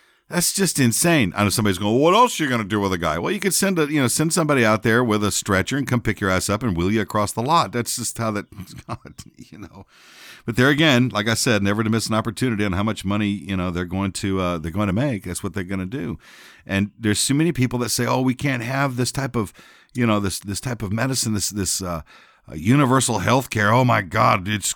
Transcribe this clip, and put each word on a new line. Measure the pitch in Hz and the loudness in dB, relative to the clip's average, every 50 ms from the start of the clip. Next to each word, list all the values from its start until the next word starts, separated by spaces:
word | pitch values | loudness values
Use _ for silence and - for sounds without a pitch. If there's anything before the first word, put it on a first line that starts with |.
| _ _ _ _ _ _ | _ _ _ _ _ _
that's | 156 175 170 - - | -2 0 0 0 0
just | 196 196 170 - - | 0 0 0 2 2
insane. | 135 117 110 - - 175 170 151 113 87 - | 2 2 2 2 2 4 4 4 2 2 0
I | 101 104 | 0 0
know | 101 | 0
somebody's | - - 107 104 92 87 | 2 2 2 0 0 0
going, | 104 104 113 127 | 0 0 2 4
"What | 147 165 185 | 4 6 6
else | 220 254 233 - - | 6 4 4 2 -2
are | 160 | -2
you | 135 | -2
gonna | 127 117 107 | -2 -2 -2
do | 90 107 104 | 0 0 0
with | 98 98 92 | 0 0 0
a | 87 | 0
guy?" | 85 80 76 82 | 0 -2 -2 0
Well, | 110 160 196 | -2 -2 -4
you | 196 | -2
could | 196 196 165 | -2 0 0
send | - 196 196 190 165 | 2 0 0 2 0
a, | 151 143 156 | 0 0 2
you | 147 | 0
know, | 131 | 2
send | 117 - - 156 165 - | 2 2 0 0 0 2
somebody | 185 - - 147 131 117 | 0 2 2 2 4 4
out | 107 107 104 - | 4 2 2 2
there | 117 110 120 127 | 2 2 4 4
with | 117 107 107 104 | 2 2 2 2
a | 101 - | 0 0
stretcher | - - - 98 92 95 - 131 | -2 -2 0 0 0 2 0 -2
and | 143 135 - | -4 -2 0
come | 127 123 | -2 0
pick | - 117 98 - | 0 -2 -2 -2
your | 104 95 | 0 0
ass | 92 92 - - | 0 0 0 0
up | 101 107 131 | -2 -2 0
and | 117 90 | -2 0
wheel | 82 85 95 107 | 0 0 2 2
you | 110 | 0
across | 101 - - 107 104 98 - | -2 0 -2 -2 -2 -2 -2
the | - 113 | -4 -2
lot. | 139 165 170 135 98 90 | 0 2 2 0 0 -2
That's | 120 113 - - | -4 -4 -4 -6
just | 123 113 - - | -6 -6 -8 -6
how | - 117 110 | -4 -4 -4
that, | 104 101 - - - 98 90 | -4 -4 -6 -8 -14 -18 -16
<laughs> | - - - - | -16 -16 -20 -14
God, | - 120 - - - - - - - _ | -14 -14 -14 -14 -18 -20 -20 -20 -20 _
you | _ - - - 98 | _ -20 -20 -20 -20
know. | 101 - - 101 - - _ _ - - - - - - - - - | -20 -20 -20 -20 -20 -20 _ _ -20 -20 -20 -20 -20 -20 -20 -12 -8
But | - 113 | -4 2
there | 107 127 139 | 4 4 6
again, | 143 139 165 156 135 120 127 123 | 6 6 4 6 6 4 4 2
like | - 104 104 | 0 -2 0
I | 117 113 | 0 0
said, | - - 135 113 101 98 | 0 2 2 2 2 2
never | 98 104 107 113 | 2 2 2 0
to | 107 | 0
miss | 110 113 - | 0 0 0
an | - 110 | 0 -2
opportunity | 107 - 117 101 - 127 131 113 98 104 | -2 -2 -2 -4 -2 -2 0 0 0 0
on | 104 87 | 0 0
how | 92 104 | 0 0
much | 113 104 - - | -2 -2 -4 -2
money, | 95 101 104 107 | -2 -2 0 0
you | 101 101 98 - 95 98 | 0 -2 -4 -4 -6 -4
know, | 92 90 92 85 | -2 -2 -2 -2
they're | 90 90 | -4 -4
going | 87 92 95 98 98 90 | -4 -4 -4 -4 -4 -4
to, | - - 98 95 95 | -4 -4 -2 -2 0
uh, | 92 87 87 82 | -2 -2 -2 -4
they're | 76 85 | -6 -6
going | 80 101 107 | -4 -2 -2
to | 101 90 | 0 0
make. | 110 147 151 123 95 - | 0 0 -2 -2 -4 -6
That's | 90 85 - - | -8 -10 -8 -8
what | 98 82 | -6 -6
they're | 101 92 | -6 -6
gonna | 90 98 95 92 | -6 -6 -6 -6
do. | 90 110 143 170 139 - - - - - - - - - - _ | -6 -8 -8 -8 -8 -8 -10 -12 -20 -20 -20 -20 -20 -20 -20 _
And | - 98 98 104 104 - | -4 0 0 0 -2 -4
there's | - 113 107 104 - | -4 0 0 0 0
so | - - 135 | 0 0 0
many | 143 160 175 | 2 2 0
people | 143 120 127 117 - 120 | 2 0 0 0 0 -2
that | 120 113 | -2 -2
say, | - - 120 | -2 -2 0
"Oh, | 117 127 127 | 0 0 0
we | 131 127 120 | 0 0 -2
can't | - - 143 135 120 117 | -2 -2 -4 -4 -4 -4
have | 120 135 139 143 139 123 | -4 -4 -2 -2 -2 -2
this | 120 123 - | -2 -2 -2
type | - 143 135 127 - | -2 -4 -6 -4 -2
of, | 123 104 90 - - - - - - _ _ _ | -4 -4 -4 -6 -14 -20 -20 -20 -20 _ _ _
you | 127 123 | 0 2
know, | 113 107 104 | 2 2 2
this, | 101 95 - - | 0 -2 -4 -6
this | - 98 98 - | -8 -8 -8 -6
type | - 131 123 107 | -6 -6 -6 -6
of | 113 95 98 | -6 -6 -4
medicine, | 113 127 131 131 117 - 117 107 | -2 -2 -2 -2 -2 -2 -2 -2
this, | 101 - - | -2 -2 -4
this, | 101 104 95 - - - 95 | -4 -4 -4 -2 -4 -4 -4
uh, | 87 87 80 76 - - - - _ _ _ _ - | -6 -6 -8 -8 -12 -18 -20 -20 _ _ _ _ -14
uh, | 67 | -12
universal | 78 78 101 131 147 147 120 131 135 127 - 113 104 | -6 0 2 4 4 4 4 4 2 2 2 -2 0
health | 90 104 117 135 131 - | 2 2 2 2 0 0
care. | - 110 104 101 113 | -2 0 2 4 4
Oh | 127 131 | 4 4
my | 120 113 107 | 4 2 2
God, | 98 80 - 110 117 120 117 101 87 101 | 0 0 0 2 4 4 2 2 0 -2
it's, | 107 104 - - - | -4 -4 -2 -4 -4